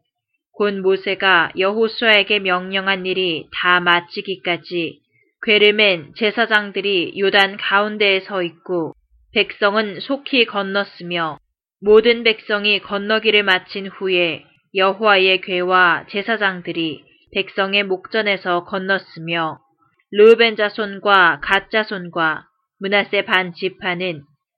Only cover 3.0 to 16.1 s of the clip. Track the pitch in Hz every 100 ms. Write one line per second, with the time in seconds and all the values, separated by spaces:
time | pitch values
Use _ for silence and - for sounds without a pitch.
3 | 185 185 185 156 - - 180 180 175 175
4 | 170 - 196 180 180 170 - 175 160 -
5 | _ _ _ _ - 208 208 208 214 175
6 | 147 - 214 208 226 214 202 196 196 190
7 | 160 - 196 202 196 208 - 202 208 214
8 | 208 190 190 196 175 160 - 180 151 -
9 | _ _ _ 226 196 - 202 214 214 180
10 | - 277 - 262 226 208 196 196 196 -
11 | 175 175 160 - _ _ _ _ 202 214
12 | 226 233 233 220 - 208 208 196 - 202
13 | 202 220 220 208 202 185 180 202 196 -
14 | 190 180 170 151 - _ _ 190 196 190
15 | 214 196 190 185 196 180 180 185 180 160
16 | 165